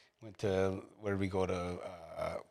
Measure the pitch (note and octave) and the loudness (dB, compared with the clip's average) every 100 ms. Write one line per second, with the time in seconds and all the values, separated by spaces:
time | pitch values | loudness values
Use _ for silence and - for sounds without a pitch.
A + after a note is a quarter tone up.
0 | - _ A2 F#2+ G#2+ F#2+ F#2+ F#2 - - | -20 _ -18 -2 2 4 4 2 -6 -6
1 | G#2 G2 F#2+ F#2+ F#2 F2+ F2 F2+ - F2 | -2 2 2 2 2 2 -2 -4 -8 -10
2 | E2 E2 E2 E2 - | -12 -4 -4 -4 -8